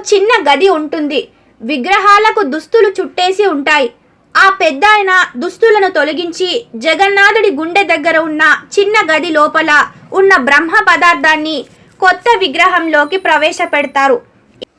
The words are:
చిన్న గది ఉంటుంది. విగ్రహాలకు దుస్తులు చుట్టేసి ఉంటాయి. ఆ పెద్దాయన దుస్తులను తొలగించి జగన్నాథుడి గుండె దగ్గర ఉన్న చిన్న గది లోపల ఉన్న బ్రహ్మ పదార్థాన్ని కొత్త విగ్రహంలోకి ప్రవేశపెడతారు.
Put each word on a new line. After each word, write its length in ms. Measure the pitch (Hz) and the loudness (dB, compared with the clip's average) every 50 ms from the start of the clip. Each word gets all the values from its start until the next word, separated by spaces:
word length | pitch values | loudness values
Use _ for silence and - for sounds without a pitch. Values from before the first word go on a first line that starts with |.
| 381 - 427 | 0 0 0
చిన్న 380 | 381 392 440 494 427 302 285 | 2 2 2 0 2 2 0
గది 160 | 277 269 381 392 | 0 2 2 2
ఉంటుంది. 600 | 349 311 302 294 320 320 294 285 302 247 - - _ _ _ _ _ _ 226 226 | 0 0 -4 -6 -6 -6 -6 -4 -4 -6 -8 -8 _ _ _ _ _ _ -10 -8
విగ్రహాలకు 680 | - 247 240 359 392 403 381 415 403 415 427 440 427 440 | -6 -4 -2 -2 -2 0 2 4 4 4 2 2 0 -2
దుస్తులు 500 | 302 269 294 320 - - - 453 392 392 381 - | -2 -2 -4 -8 -4 0 0 2 2 2 0 -4
చుట్టేసి 460 | 339 269 - 359 359 370 381 392 415 | -8 -6 -4 -4 -2 -2 0 0 0
ఉంటాయి. 460 | 381 311 277 277 320 302 294 269 233 - _ _ _ _ _ _ _ - | 0 -2 -2 0 0 0 0 0 -2 -6 _ _ _ _ _ _ _ 0
ఆ 120 | 311 381 392 370 370 | 2 2 2 2 0
పెద్దాయన 640 | 359 311 269 277 403 427 427 415 392 381 370 370 349 - - | -2 -2 0 0 2 2 2 2 2 2 2 0 0 0 -4
దుస్తులను 540 | 247 311 370 - - 453 453 427 415 392 370 | -8 -8 -8 -4 0 2 2 4 2 2 0
తొలగించి 760 | 381 311 285 302 302 294 349 339 330 - 370 359 320 233 - _ - | 0 -2 -2 -2 -4 -6 -8 -8 -6 -6 -4 -4 -4 -6 -8 _ -12
జగన్నాథుడి 720 | 226 233 320 320 311 392 392 403 403 403 415 427 440 403 403 | -6 -4 -2 0 0 0 0 2 2 2 2 2 2 0 0
గుండె 340 | 277 277 320 330 359 403 381 | 0 -2 -4 -2 -2 -2 0
దగ్గర 320 | 311 330 311 285 330 320 320 | 0 -2 -2 0 0 0 0
ఉన్న 240 | 330 311 302 302 311 302 277 - - - - 403 | -2 -2 -2 0 2 2 0 0 -4 -4 -2 0
చిన్న 180 | 392 403 427 440 403 311 | 0 2 0 0 0 0
గది 180 | 320 311 339 349 | -2 -2 -2 -2
లోపల 560 | 311 302 339 302 320 320 320 302 294 285 247 - - - - - | 0 0 0 0 0 -2 0 0 2 0 0 -2 -6 -16 -14 -4
ఉన్న 240 | - 370 381 392 381 | 0 2 2 4 2
బ్రహ్మ 380 | 339 247 277 285 294 330 320 381 427 - 370 | 2 2 0 0 0 0 0 0 0 2 2
పదార్థాన్ని 760 | 339 294 349 349 339 285 294 311 311 302 302 311 320 277 - - - _ _ _ _ - | 2 2 2 0 0 2 0 0 0 0 -2 -6 -6 -8 -10 -12 -18 _ _ _ _ -2
కొత్త 360 | - 370 359 370 - 480 466 - | 0 0 0 0 0 0 0 0
విగ్రహంలోకి 800 | 381 277 262 330 349 370 359 339 330 320 302 294 294 294 370 | -2 -2 0 0 0 2 0 0 -2 0 0 0 0 0 -2
ప్రవేశపెడతారు. 1160 | 381 370 339 311 285 302 330 339 - 349 339 311 285 285 277 - 285 277 277 247 - - _ _ _ _ _ _ - - - _ | -4 -2 0 0 0 0 -2 -2 -4 -4 -4 -2 -4 -4 -4 -2 0 0 0 0 -2 -4 _ _ _ _ _ _ -20 -20 -20 _